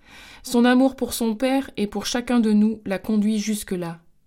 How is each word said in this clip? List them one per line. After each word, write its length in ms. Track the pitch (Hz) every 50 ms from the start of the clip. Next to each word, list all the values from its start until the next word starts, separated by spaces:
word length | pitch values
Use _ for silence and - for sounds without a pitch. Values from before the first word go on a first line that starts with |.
| _ - - - - - - - -
Son 200 | - 240 240 240
amour 320 | 247 254 254 269 269 262
pour 180 | - 247 226 -
son 220 | - 240 226 214
Père 340 | 214 269 262 262 277 269 - -
et 120 | - 208
pour 180 | 202 - 202 202
chacun 340 | - - 240 240 247 247 240
de 140 | 214 220 214
nous 280 | 208 214 220 220 214 -
l'a 140 | 196 190 185
conduit 400 | - - 214 214 202 214 220 214
jusque-là. 600 | 202 214 214 208 - - 190 180 175 170 170 165 _ _ _ _ _